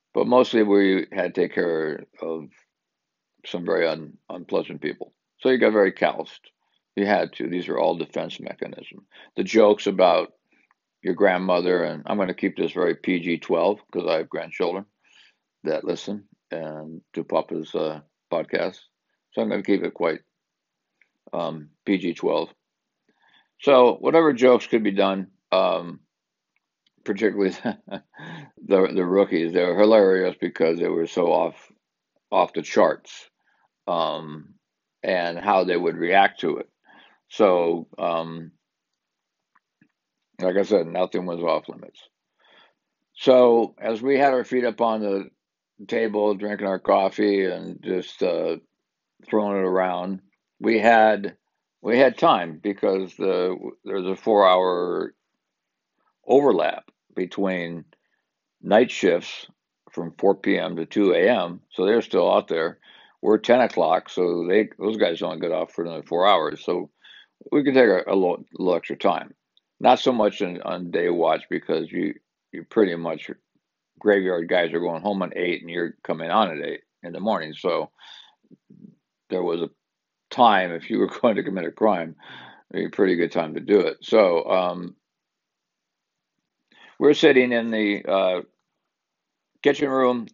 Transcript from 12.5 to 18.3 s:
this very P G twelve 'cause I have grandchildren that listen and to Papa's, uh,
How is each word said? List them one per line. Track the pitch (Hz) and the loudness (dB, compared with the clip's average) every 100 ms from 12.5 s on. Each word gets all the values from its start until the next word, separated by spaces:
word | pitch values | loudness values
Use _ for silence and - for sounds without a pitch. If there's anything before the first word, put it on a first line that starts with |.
| - | -2
this | 82 | -4
very | 87 87 | -2 -2
P | 78 - 90 | -2 -2 -4
G | 87 82 | -2 -6
twelve | - 85 87 104 _ | -2 0 0 -2 _
'cause | - 85 | -6 -2
I | 80 | -2
have | - | -4
grandchildren | 78 82 - 87 92 101 _ _ _ _ _ _ _ | -10 -10 -6 -4 -4 -10 _ _ _ _ _ _ _
that | - 78 | -6 -6
listen | - 82 - 104 104 _ _ | -6 -8 -8 -12 -14 _ _
and | 82 78 78 78 80 - | -12 -10 -12 -14 -18 -14
to | 82 | -12
Papa's, | 80 80 78 82 78 | -4 -4 -4 -8 -8
uh, | 85 80 78 - _ _ | -6 -6 -8 -16 _ _